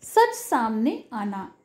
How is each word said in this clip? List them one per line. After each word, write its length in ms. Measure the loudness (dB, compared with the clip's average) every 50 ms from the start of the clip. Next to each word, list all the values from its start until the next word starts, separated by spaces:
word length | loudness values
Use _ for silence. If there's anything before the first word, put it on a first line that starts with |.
| -20
सच 320 | 0 4 4 4 4 2
सामने 720 | -4 -4 -2 0 0 0 0 0 0 0 0 -2 -4 -8 -12 -10
आना। 420 | -8 -6 -6 -6 -8 -10 -12 -16 _ _